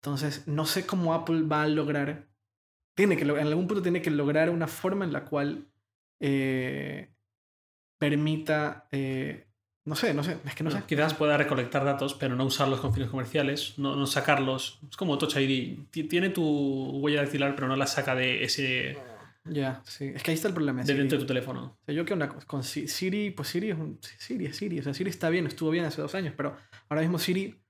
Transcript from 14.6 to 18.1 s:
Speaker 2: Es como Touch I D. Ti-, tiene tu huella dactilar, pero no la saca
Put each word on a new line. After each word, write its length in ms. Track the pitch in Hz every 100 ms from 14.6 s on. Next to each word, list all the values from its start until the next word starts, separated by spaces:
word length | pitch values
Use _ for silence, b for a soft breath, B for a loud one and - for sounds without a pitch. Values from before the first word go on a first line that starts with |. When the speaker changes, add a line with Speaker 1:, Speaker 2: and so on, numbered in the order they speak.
| - - 147
Speaker 2:
Es 60 | -
como 200 | 190 139
Touch 180 | 151 151
I 100 | 135
D. 380 | 135 123 - 143
Ti-, 140 | -
tiene 260 | 151 170 190
tu 140 | 185 156 147 139 135 135 135
huella 220 | 147 147
dactilar, 320 | 143 147 139 139
pero 120 | 131
no 80 | 135
la 120 | 131
saca 260 | - 139